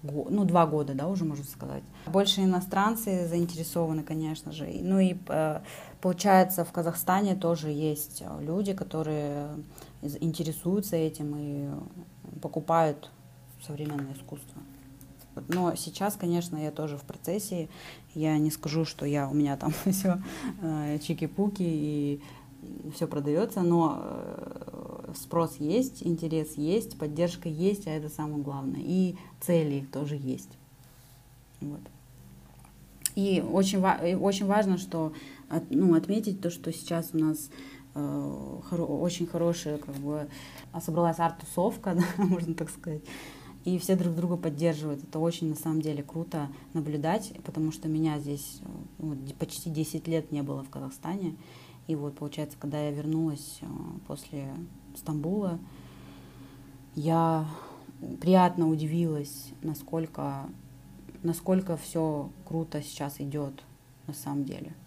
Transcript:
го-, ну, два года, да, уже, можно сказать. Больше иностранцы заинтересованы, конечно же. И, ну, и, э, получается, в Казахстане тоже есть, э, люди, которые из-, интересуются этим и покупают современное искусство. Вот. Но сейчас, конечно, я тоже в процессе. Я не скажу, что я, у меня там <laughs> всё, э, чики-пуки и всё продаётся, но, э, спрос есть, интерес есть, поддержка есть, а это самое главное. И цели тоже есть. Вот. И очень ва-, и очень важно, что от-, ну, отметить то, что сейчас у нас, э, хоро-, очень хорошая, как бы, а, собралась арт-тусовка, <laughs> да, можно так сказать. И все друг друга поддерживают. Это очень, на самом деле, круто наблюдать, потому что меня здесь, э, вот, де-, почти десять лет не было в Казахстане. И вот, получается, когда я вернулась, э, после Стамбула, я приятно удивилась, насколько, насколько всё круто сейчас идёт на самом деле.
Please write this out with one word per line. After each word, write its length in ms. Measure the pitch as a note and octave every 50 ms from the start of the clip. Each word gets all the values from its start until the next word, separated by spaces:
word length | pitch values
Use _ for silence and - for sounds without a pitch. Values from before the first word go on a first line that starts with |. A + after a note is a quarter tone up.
| -
го-, 240 | C#3+ C#3+ D3 - -
ну, 160 | E3+ G#3 G3
два 200 | E3+ E3 F3 E3
года, 280 | D#3 D3 D3+ D3 C#3 C#3
да, 120 | C3+ C#3+
уже, 180 | F3 G3 F#3+ E3+
можно 200 | D#3 D3 C#3 C#3+
сказать. 380 | - - - - C3+ C3+ C#3 - - - - -
Больше 340 | - E3 G3 G3+ G3 - G3 F#3+
иностранцы 840 | F#3 F#3 F3+ F#3 - - G3 G3 G#3+ A3+ A3 - G#3 F#3+ F3+ F3
заинтересованы, 720 | E3+ E3+ F3 E3+ E3+ E3+ D#3+ E3 - - F3 E3+ D#3+ D#3+ D#3 D3+
конечно 480 | - D#3+ D#3+ D#3 D#3 D#3+ D#3 - D#3
же. 160 | D3+ D#3 D3 -
И, 100 | - F#3
ну, 180 | F3+ F3+ F#3+ F#3+
и, 160 | F#3+ F#3 F3+ F#3 - -
э, 320 | - D#3 D#3+ D#3 D3+ - - - - - - - - -
получается, 640 | - F#3 F3+ F3 - G3+ F#3+ F#3+ F#3 F#3 F#3+ - E3+
в 60 | E3
Казахстане 640 | - F3+ E3 E3+ E3 - - - F#3 G3 G#3 G3+ F#3
тоже 340 | F#3+ F#3 E3 E3+ D#3+ D#3 D#3
есть, 540 | D3 D3 D#3 D#3 D3+ D3 - - - - -
э, 180 | - - D3+ C#3+
люди, 300 | D3+ E3 G3 G#3+ G3 F#3+
которые 760 | G3 F#3 - - D#3+ D#3 D3+ D#3 D3+ D3 C#3+ D3 C#3+ C#3+ D3 D3+ D#3 D3 - - - - - - -
из-, 160 | - D3 C#3+ -
интересуются 760 | - E3 D#3 - E3 D#3 D#3 - - F3 F#3 G#3 G3 - -
этим 400 | E3 D#3+ D#3+ D#3 - D3+ D3 D3
и 320 | D3 D3 D3 C#3+ C#3+ C#3+ C#3+ C#3+ D3 - - - - E3+ - - - - - - D3+
покупают 720 | - E3+ - E3 D3+ - E3 E3 D#3+ D#3 C#3+ D3 - - - - - - - - - - - -
современное 520 | - - D3 D3 D3+ D3+ D3 C#3+ C#3 C3+ C#3+
искусство. 480 | - - - - - - - - - - - - - - - - - - - - - - - -
Вот. 140 | - C3+ B2
Но 260 | - F#3 F3+ F3 D#3+
сейчас, 400 | E3+ - E3 - - G3 G#3 G3+
конечно, 420 | G3 F#3 E3+ E3+ F3 E3+ F3 F3
я 140 | D#3 D3+ D3+
тоже 260 | D3+ - D#3 D3+ C#3+
в 60 | C#3+ -
процессе. 680 | - - - - - F3 G#3 G3 - - F3 D#3+ - - - - - - - - - -
Я 240 | D#3 D#3 D#3 D#3 D3+
не 100 | D3+ D#3
скажу, 360 | D3+ - - D#3 C#3+ E3 D#3+
что 200 | D3+ - - C#3+
я, 220 | C#3+ D3 D3 C#3 C3+
у 40 | C#3
меня 200 | D3+ D3 C#3+ C#3
там 140 | C3+ - -
<laughs> 140 | D#3+ - -
всё, 320 | G3 F#3 F#3+ G3 F#3+ F3+ F#3+ F#3+ - - - C4+ B3 F#3+ - F#3+
э, 340 | D#3+ D#3 D3+ D3 D3 D3 D3+
чики-пуки 600 | D3 - E3 D3+ E3 D#3 E3 - G3 G3+ G3+ F#3+ F3+
и 580 | E3+ D#3+ D3+ D3 D3+ D3+ D3 C#3+ C#3+ C#3+ C#3+ C#3+ - - - - - - - - - - - - D#3 C#3+
всё 120 | - E3+
продаётся, 540 | D3+ - D3 C#3 D3 D3 E3 A3 A3+ - G3
но, 380 | F3+ E3+ E3+ E3+ E3 D#3 - - -
э, 1120 | - - - - - - - - - - - - - - - - - - - - - D#3+
спрос 420 | - - - - E3+ E3 D#3+ - -
есть, 420 | D3 D3+ F3+ A#3+ C4 C4 - -
интерес 520 | - E3+ E3+ D#3+ E3 D#3+ D#3+ D#3+ D3+ D#3 -
есть, 400 | C#3+ D3 D#3 F#3 A3+ F#3+ - -
поддержка 520 | - D#3 D3+ D3 D3+ F3 F3 F3 - - E3+
есть, 360 | D#3 D3+ F3 G3 G3+ G3 -
а 40 | -
это 180 | D#3 D#3 D3+ D3+
самое 320 | D3+ - D3+ D3+ D3+ D3 C#3+
главное. 380 | C#3+ C#3 C#3 C3+ C3+ C3+ C#3 -
И 320 | - F3 F#3 F#3 F3+ E3+ - - - - -
цели 460 | - - F3 E3 D#3 D3+ C#3 C#3 C3+ C3+
тоже 240 | - C3 D3 D3 D3+
есть. 420 | C#3+ C#3 B2+ B2+ - - - - - - - - - - - - - - - - - - - - - - - - -
Вот. 200 | - D3 C#3+ D#3+ - - - - - - - - - - - - - - - - - - - - - - - - - - -
И 280 | G3+ G3 G3 F#3+ - - A2+
очень 280 | - F#3+ F#3+ F#3+ F#3+ F#3+
ва-, 200 | F#3+ F#3+ - - - F3
и 60 | F#3
очень 320 | F3+ - G3 G3 F#3+ G3+
важно, 300 | F#3+ G3+ G#3+ G#3+ F#3+ F#3 F3
что 340 | - - - E3 D#3+ D#3 D#3 - - - - - - -
от-, 200 | - E3 - -
ну, 240 | C3 C#3+ F#3+ F#3 E3
отметить 460 | D#3+ - F3+ G3+ A3+ A3 G#3+ F#3 -
то, 80 | - E3+
что 220 | F3 - - E3 D#3+
сейчас 380 | - - - E3+ E3 E3 - -
у 40 | D#3+
нас, 300 | D#3 D#3 D#3 D3+ - - - - - - - - - - -
э, 40 | C#3+ D3 C#3+ C#3+ C#3+ C#3+ C#3+ C#3 C#3 C#3 C#3 C3+ - - -
хоро-, 140 | F3+ E3+ E3+ D3+ C#3+ C#3+
очень 260 | D#3+ F3 E3+ - E3+
хорошая, 500 | E3+ - E3+ E3+ E3+ E3+ E3+ - D3+ D3+
как 180 | D3 D3 - C#3
бы, 300 | C#3 C#3 C#3+ D3 D3+ D3 - - - - - - - - -
а, 100 | - F3
собралась 380 | - - D#3+ E3+ E3+ E3+ E3 E3
арт-тусовка, 760 | E3+ E3 E3 - - - - - F3 G#3+ - - - G3 F3
<laughs> 240 | F3 F3 - -
да, 60 | - G3+
можно 300 | F3+ F#3 F3 E3 E3 E3
так 160 | - E3 D#3
сказать. 300 | - - - E3+ D#3 D3+ - - - - - - - - - - - - -
И 120 | F3+ F3+ F3
все 180 | - - F#3+
друг 180 | F3+ F3 F3 E3
друга 220 | E3 F3 F3 F3+
поддерживают. 640 | E3+ F3 E3 D3 C#3+ E3 E3+ D#3 D3 D3+ D3+ D3 C#3+ C#3
Это 160 | - - D#3
очень, 300 | D#3+ E3+ E3+ - E3+ D#3+
на 60 | D3+
самом 260 | - - D#3+ D#3+ D#3
деле, 200 | D3+ D#3 D3+ D3
круто 460 | C#3+ - - E3 E3 - - D#3+ C#3+ C#3+ C#3 - - - -
наблюдать, 600 | E3 D3 D3 D3 D3+ C#3+ D#3+ F#3 A3+ A3 - - - -
потому 280 | - - D#3 D#3 D#3 D#3
что 160 | - - D#3+
меня 280 | D#3 D#3 D#3+ D#3 D3+ D3
здесь, 420 | C#3 C#3+ C#3+ C#3+ - - - -
э, 40 | - - - - - - - -
вот, 260 | D#3 D#3+ D3 C3 C3
де-, 80 | C#3 C#3+
почти 360 | - D#3+ - - - - E3+
десять 380 | D#3 D3+ D#3+ D3+ - D#3+ -
лет 240 | E3 D#3+ D#3+ D#3 -
не 100 | D#3 C#3+
было 220 | C#3+ D3 C#3+ C3+ C3+
в 60 | C3+
Казахстане. 640 | - C#3 C3+ C3+ C3+ - - D#3 F#3 G3+ F#3+ E3 D#3 - - - - - - - - - -
И 80 | - D#3+
вот, 200 | D3 D3 C#3+ C#3+
получается, 420 | - D3+ D3 - - D3+ D3 D3+ -
когда 200 | - D3+ C#3 D3+
я 100 | D3 D3
вернулась, 680 | C#3+ C#3+ D3+ D3+ D#3+ D#3+ E3 D#3+ D3 D3 - - - -
э, 40 | - - - - - - - - -
после 460 | - C#3+ C#3+ - - - C#3+ C#3 C3+ C3+ E3 E3+ F3 - - - - -
Стамбула, 640 | - - - D3+ D3+ C#3+ E3 F#3+ G#3 G3+ F#3 E3+ E3 - - - - - - - - - - - - - - - - - - - - - - - - - - -
я 500 | D#3+ D3 D#3+ E3 E3 E3 E3 E3 D#3+ D#3 D#3 D#3 - - - - - - - - - - - - -
приятно 480 | - E3+ F#3 F#3 F3+ F3 F3 F3 E3+ D#3+
удивилась, 800 | D#3+ D3+ D#3 D3+ D#3+ E3+ E3+ E3 D3+ D3 C#3+ C#3+ - - - - - -
насколько, 840 | - D#3+ D3+ C#3+ - - E3 E3 D#3+ D#3 - - C#3+ C#3+ C#3 C#3 C3+ C3+ - - - - - - - - - - - - - - -
насколько 520 | E3+ E3 - - - F#3 F#3 F#3+ F#3 E3+
всё 540 | D3+ - - - E3 D#3+ D#3+ D3+ D3 C#3 - - - -
круто 340 | - D#3 E3 E3 D#3+ - D3+
сейчас 380 | C#3+ - - - D3 C#3+ C#3+ -
идёт 440 | D3 C#3+ C#3 D3+ C#3+ C3+ C3+ - - - - - - - - - -
на 60 | - B2
самом 320 | - - C#3+ C#3+ C#3+ C#3
деле. 280 | - - - - - E3 - -